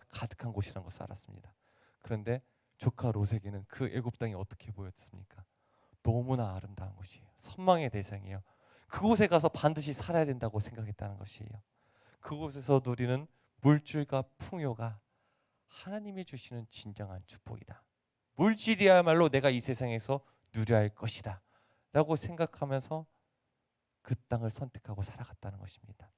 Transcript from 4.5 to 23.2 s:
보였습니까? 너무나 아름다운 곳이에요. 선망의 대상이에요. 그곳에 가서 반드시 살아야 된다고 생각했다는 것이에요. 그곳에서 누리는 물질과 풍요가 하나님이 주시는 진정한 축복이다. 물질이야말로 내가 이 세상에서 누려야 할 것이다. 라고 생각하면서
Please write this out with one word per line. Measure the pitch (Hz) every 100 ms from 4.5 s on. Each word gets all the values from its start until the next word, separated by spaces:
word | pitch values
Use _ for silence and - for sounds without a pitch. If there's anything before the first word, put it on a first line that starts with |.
| - -
보였습니까? | 98 98 - - 92 95 - - _ _ _ _ _
너무나 | - 117 127 131 107 95
아름다운 | 95 95 95 95
곳이에요. | 98 - - _
선망의 | - - 185 175 139
대상이에요. | 107 95 101 95 95 - _ _ _ _
그곳에 | - 208 214 208
가서 | 170 156
반드시 | - 151 156 147
살아야 | 131 - 170 151
된다고 | 123 113 107
생각했다는 | - 113 107 104 104 98
것이에요. | 98 - 107 107 _ _ _ _ _ _
그곳에서 | - 147 156 139 127 135
누리는 | 127 120 123 131 156 _ _ _
물질과 | 139 151 - 151 143 135 - _
풍요가 | - 185 143 113 113 104 _ _ _ _ _ _ _
하나님이 | - 185 208 208 190 180
주시는 | 131 - 120 110
진정한 | - 107 101 98 92 -
축복이다. | - - 110 - - _ _ _ _ _ -
물질이야말로 | 202 214 220 202 202 180 170 165 160
내가 | 135 139
이 | 123
세상에서 | 123 120 123 113 - 139 - _ _
누려야 | 113 110 113
할 | 104
것이다. | - 110 - 110 95 _ _ _ _ _
라고 | 143 151 160
생각하면서 | - 165 165 - 139 135 - 160 160 _